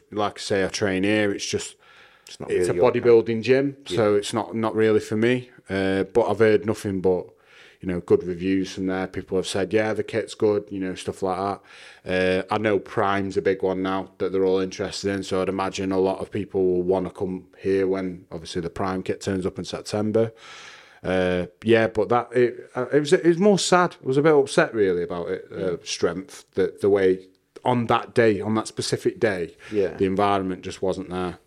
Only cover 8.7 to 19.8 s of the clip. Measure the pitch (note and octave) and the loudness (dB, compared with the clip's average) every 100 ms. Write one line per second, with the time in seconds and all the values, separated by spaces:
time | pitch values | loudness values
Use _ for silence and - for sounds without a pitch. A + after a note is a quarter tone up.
8.7 | - F#2+ F#2 F#2 F#2+ - F#2+ F2 G#2 F#2 | -4 -4 -4 -6 -8 -4 -4 -2 -4 0
9.7 | G#2+ G#2+ G#2 G2 A2+ G2 - G#2+ G#2 - | 0 0 -2 -4 -4 -6 0 0 0 -4
10.7 | G2 F#2 F2+ - - F#2+ F#2 G2 F#2+ - | -8 -6 -6 -8 -4 -4 -2 -4 -6 -12
11.7 | - - - - F#2 F#2 F#2 - G#2+ A2 | -20 -20 -14 -2 0 2 0 0 0 2
12.7 | F#2+ - - G2+ G2 G2 F#2+ G2 F#2+ F#2+ | 0 -2 -2 0 0 -2 0 0 0 0
13.7 | F#2 F#2+ F#2+ F#2 - F#2 F#2+ F#2+ F#2+ F#2 | -2 -2 -4 -6 -6 -2 0 2 2 -2
14.7 | - F#2+ - G2+ G2 F#2 F#2+ F#2 F#2+ F#2+ | -4 -6 -4 -4 -4 -2 -2 -2 -2 -2
15.7 | F#2+ F#2+ F#2+ F#2+ F#2+ G2 A2 F#2 G2 F#2 | -2 -2 2 2 0 -6 -6 -4 0 2
16.7 | F2+ F2+ F#2+ F#2 - F#2+ F#2 - - G2 | 2 2 0 0 -6 -6 -6 -12 -8 0
17.7 | G2 F#2+ F#2+ F#2 F2+ - F2 D#2+ F#2 E2+ | 0 2 -2 -4 -10 -14 -14 -8 -8 -6
18.7 | - F#2+ F#2+ F#2 - - F#2+ F2+ - F2 | -6 -4 -4 -4 -6 -2 -2 -4 -6 -10
19.7 | D#2 | -10